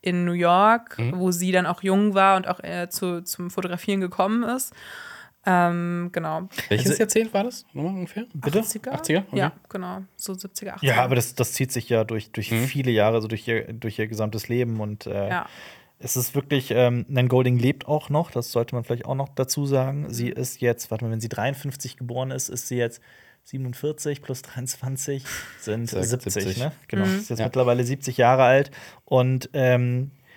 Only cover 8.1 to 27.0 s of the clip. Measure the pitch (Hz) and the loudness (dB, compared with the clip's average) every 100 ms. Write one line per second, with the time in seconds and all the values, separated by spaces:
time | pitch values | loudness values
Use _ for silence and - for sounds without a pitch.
8.1 | - 240 147 135 170 220 214 - - - | -8 -10 -6 -2 0 -2 -6 -6 -6 0
9.1 | 160 196 - 175 - - 196 180 185 190 | 0 0 0 -2 -4 -12 -10 -8 -10 -14
10.1 | - - 190 196 - 208 - 139 120 123 | -14 -12 -10 -12 -12 -12 -4 0 2 4
11.1 | 123 117 - 123 - 131 120 - 117 110 | 2 0 0 -2 0 -2 -4 0 2 2
12.1 | 110 - - 110 117 131 143 127 110 107 | -2 -6 -8 -2 0 0 0 2 4 4
13.1 | 113 110 110 - 113 - 113 113 107 110 | 4 0 -4 -2 -2 -2 -8 -6 -4 -4
14.1 | 110 107 110 - 120 120 113 107 104 - | -2 -4 -4 -2 -2 0 -2 -6 -8 -6
15.1 | 101 101 180 - - - - _ _ 117 | -4 -2 -4 -6 -12 -20 -20 _ _ -6
16.1 | 131 123 139 - 143 127 120 123 120 - | -4 -2 -4 0 0 2 4 4 2 0
17.1 | 135 123 127 127 123 123 147 - 151 - | 2 4 4 4 4 4 0 -2 -2 0
18.1 | 147 170 127 117 120 117 123 117 120 - | -2 0 -4 -4 -2 -2 -2 -4 -4 -4
19.1 | 135 135 - 135 - 143 135 131 143 147 | -4 -4 -2 -2 -2 0 2 0 -2 -6
20.1 | 120 120 123 127 - 123 117 - 110 113 | -4 -4 -4 -6 -2 0 0 -2 -6 -4
21.1 | 113 113 - 113 139 143 - 120 - 123 | -4 -4 -2 -2 -2 -6 -8 -10 -10 -8
22.1 | 123 131 131 - 123 - 123 117 - _ | -6 -6 -6 -6 -8 -4 -2 -2 -4 _
23.1 | - _ _ _ 135 131 120 147 151 147 | -20 _ _ _ -8 -8 -6 -6 -4 -6
24.1 | 143 - 127 - - 127 - 127 131 - | -6 -6 -10 -10 -10 -8 -8 -6 -6 -6
25.1 | 135 131 - - - - 110 117 - 92 | -6 -8 -12 -12 -12 -6 -4 -4 -2 -2
26.1 | 123 - 101 95 101 139 - - 104 | -2 -2 -2 -2 -2 -4 -6 -6 0